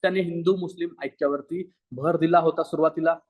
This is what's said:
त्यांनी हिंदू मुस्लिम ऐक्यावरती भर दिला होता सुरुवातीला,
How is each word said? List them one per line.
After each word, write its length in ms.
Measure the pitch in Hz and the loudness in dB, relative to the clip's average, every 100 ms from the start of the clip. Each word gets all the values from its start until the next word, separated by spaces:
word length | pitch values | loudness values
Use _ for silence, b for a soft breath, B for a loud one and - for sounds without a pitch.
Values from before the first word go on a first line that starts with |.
त्यांनी 180 | 190 190 | 0 0
हिंदू 360 | 175 170 170 196 | -2 0 0 0
मुस्लिम 340 | 175 - 170 - | -2 -6 -8 -6
ऐक्यावरती 680 | 139 _ 143 143 139 170 180 _ _ | -12 _ -2 -2 -6 -10 -10 _ _
भर 260 | 127 147 165 | -4 -2 0
दिला 220 | 165 170 | 4 4
होता 240 | 165 160 | 4 0
सुरुवातीला, 520 | 156 156 160 156 160 165 _ | -4 0 0 2 0 -2 _